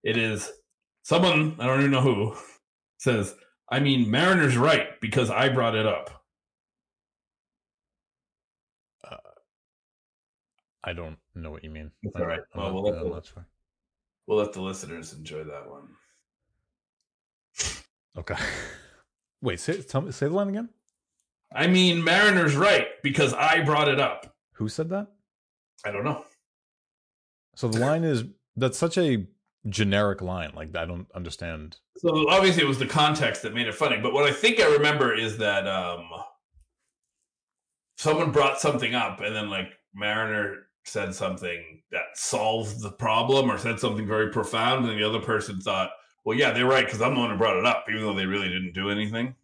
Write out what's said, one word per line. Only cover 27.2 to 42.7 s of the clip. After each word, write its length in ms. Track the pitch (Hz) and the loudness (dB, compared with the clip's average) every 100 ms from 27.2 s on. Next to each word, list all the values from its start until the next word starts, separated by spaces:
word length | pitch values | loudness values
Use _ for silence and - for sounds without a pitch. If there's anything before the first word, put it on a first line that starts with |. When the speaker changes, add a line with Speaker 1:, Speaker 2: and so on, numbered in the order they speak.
| _ _ _ | _ _ _
Speaker 2:
So 140 | - 120 | -6 -2
the 100 | 110 | 0
line 240 | 127 156 | 0 0
is, 200 | 165 127 117 - _ - | 0 -2 -4 -14 _ -4
that's 220 | 127 - | -4 0
such 200 | 170 185 | -2 2
a 280 | 165 117 92 _ _ _ 110 | 2 0 -2 _ _ _ -10
generic 520 | 101 104 98 104 95 | -2 2 4 2 0
line. 320 | 90 90 78 | -6 -6 -8
Like, 220 | 78 78 85 | -10 -10 -6
I 80 | |
don't 220 | 85 87 - | -6 -8 -12
understand. 640 | 92 85 - 85 80 78 - _ - | -12 -12 -10 -10 -10 -14 -20 _ -4
Speaker 1:
So 300 | 170 156 147 | 0 2 4
obviously 340 | 190 196 170 | 6 6 4
it 20 | 143 | 2
was 100 | 131 | 0
the 60 | 127 | -2
context 560 | 151 147 151 143 - | 2 2 2 -2 -4
that 120 | 110 | -6
made 120 | 113 117 | -4 -6
it 60 | |
funny. 240 | 104 147 104 | -2 -2 0
But 140 | 117 | 0
what 120 | 131 | 2
I 80 | 143 | 2
think 260 | 143 226 220 | 2 0 4
I 60 | 170 | 6
remember 400 | 147 151 147 123 | 6 4 2 2
is 240 | 110 113 107 | 0 -4 -2
that, 280 | 107 98 95 | 0 0 -2
um, 400 | 95 90 87 - 82 - _ _ _ _ _ _ _ _ _ _ _ _ _ _ _ _ - | -4 -4 -8 -12 -16 -16 _ _ _ _ _ _ _ _ _ _ _ _ _ _ _ _ -4
someone 340 | 156 156 165 | 0 2 4
brought 280 | 147 143 - | 4 4 2
something 340 | 151 123 117 | 0 0 0
up, 260 | 123 104 95 | -2 -2 -4
and 140 | 104 | -6
then, 160 | 107 104 | -4 -6
like, 220 | 95 92 - _ | -6 -8 -14 _
Mariner 720 | 98 104 107 110 107 101 - _ _ | -6 -4 -2 -2 -2 -4 -8 _ _
said 300 | - 107 95 | -8 -6 -6
something 680 | 95 95 92 90 87 85 78 _ | -4 -6 -4 -8 -10 -12 -20 _
that 120 | 87 82 | -8 -8
solved 640 | - - 113 110 113 104 | -8 -4 0 0 0 -4